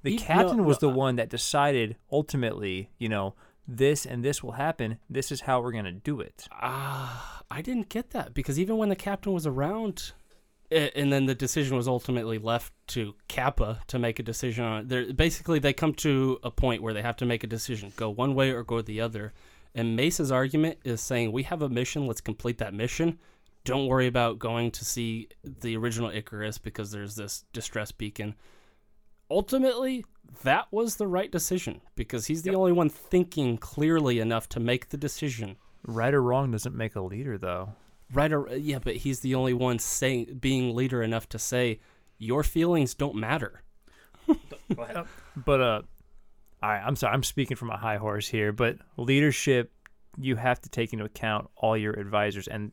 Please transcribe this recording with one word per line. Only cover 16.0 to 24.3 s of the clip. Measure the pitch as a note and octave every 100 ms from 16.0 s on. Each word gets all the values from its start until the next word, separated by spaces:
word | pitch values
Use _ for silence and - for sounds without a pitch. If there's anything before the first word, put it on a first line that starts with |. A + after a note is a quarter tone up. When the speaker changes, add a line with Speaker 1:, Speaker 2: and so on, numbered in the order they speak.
| D3+ C3+ C3 C3
Speaker 2:
a | A#2+
point | - C3 A2+
where | A2+
they | G#2
have | A#2 A#2
to | B2
make | A2+
a | A2
decision, | A2 - A2+ G2+ -
go | A2
one | G#2+ C3+ C3
way | C3+
or | A#2+
go | A#2 A#2
the | A2 G#2+
other. | A2+ A2 G#2 - - - - -
And | A#2 A2+
Mace's | D3+ E3+ C#3+
argument | B2+ C3 D3+ D#3+ -
is | C3 A2+
saying, | - B2 A#2
"We | A#2
have | C3+ E3+
a | C#3+
mission, | A#2+ B2 D3+ C3+
let's | A2+
complete | - G#2+ A#2+ A#2+
that | G#2+
mission. | G2+ B2 - E3 E3 - _ _ _ -
Don't | C3+ C3+
worry | C3 B2+
about | B2 A#2+